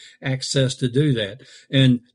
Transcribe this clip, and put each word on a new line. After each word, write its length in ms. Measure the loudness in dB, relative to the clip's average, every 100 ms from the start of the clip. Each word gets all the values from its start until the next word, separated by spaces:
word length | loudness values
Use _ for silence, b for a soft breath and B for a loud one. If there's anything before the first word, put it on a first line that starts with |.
| B B
access 520 | -8 -6 -4 -2 -2 -2
to 120 | -4
do 240 | 0 0
that?" 300 | 0 -4 -10 B B B
And 300 | 2 4 2 _